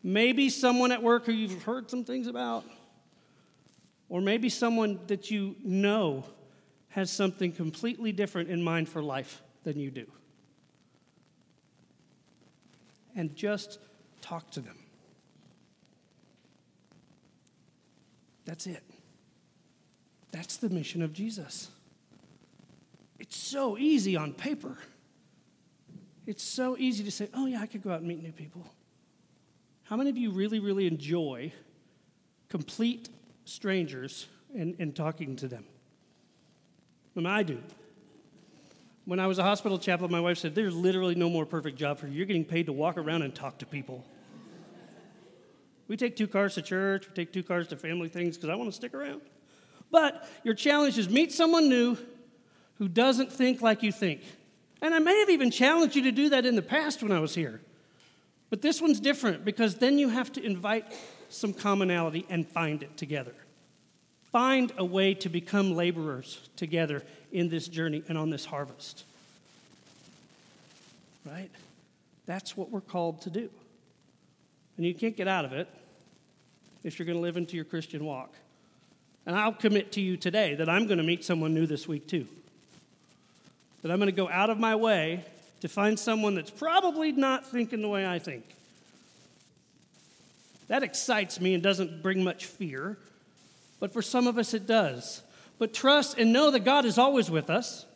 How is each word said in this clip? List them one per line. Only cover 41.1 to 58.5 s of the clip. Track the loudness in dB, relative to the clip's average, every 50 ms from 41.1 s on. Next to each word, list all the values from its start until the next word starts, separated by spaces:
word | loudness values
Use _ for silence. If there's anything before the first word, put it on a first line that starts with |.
| 2
no | 2 2 2
more | 2 0 -2
perfect | -2 -4 -4 -4 -6 -6
job | -4 -2 -2 -2
for | -4 -6
you. | -8 -4
You're | -4 -2
getting | 0 0 0 0
paid | 0 0 0 0
to | 0 -2
walk | -2 -2 -2 -2
around | -2 -4 -2 0 0
and | -2 -2 -6
talk | -8 -10 -10 -10 -12
to | -14
people." | -12 -10 -10 -10 -10 -14 -16 -16 -20 -20 -20 -20 -20 -20 -20 -20 -20 -20 -20 -20 -20 -20 -20 -20 -20 -20 -20 -20 -20 -20 -20 -20 -20 -20 -20 -20 -20 -20 _ _ _ _ _ _
We | -8 -4
take | -2 -2 -2 0
two | 0 -2
cars | 0 2 0 0 2 0
to | -4
church. | -6 -4 -2 0 0 0 0 -2 -4
We | -8 -8
take | -8 -8 -4
two | -6 -8 -4
cars | -2 -2 -2 -2 -4
to | -10
family | -10 -8 -6 -6 -4 -6 -6
things | -4 -4 -4 -4 -4
'cause | -4 -6 -4
I | -4
wanna | -4 -4 -8 -8
stick | -8 -12 -10 -10
around. | -8 -8 -8 -10 -12 -14 -20 _ _ _ _ _ _ _ _ _ -20 -10 _
But | 6 6 6 6 0 -4 -14 -16 -20 -6 -2
your | -2 0
challenge | 2 4 4 4 6 4 4 2
is | 2 0
meet | 4 4 4 4 4
someone | 4 4 4 6 6 6 6 6
new | 6 6 4 4 2 -2 -6 -16 -20 -20 -20 -20 _ _ _ _ _ _ _ _ _ _
who | -4 0
doesn't | 4 4 4 6 4 2 0 -2
think | 0 2 2 2 2 4
like | 4 4 4 4
you | 2 -2 0
think. | 0 -2 -2 -2 -4 -10 -18 -20 -20 -20 -20 _ _ _ _ _ -4
And | 0 2 4
I | 4
may | 6 6 6 6
have | 6 6
even | 6 6 4 2
challenged | 4 6 4 6 6 6 4 4 4
you | 2 2
to | 4
do | 4 4 4 4
that | 4 4 4
in | 4 2
the | 2
past | 0 2 0 0 0 0 -2 -2
when | 0 0
I | 2 2
was | 2 0 -2
here. | -4 -4 -4 -6 -12 -18 -20 -20 _ _ _ _ _ _ _ _ _ _ _ _ _ _ _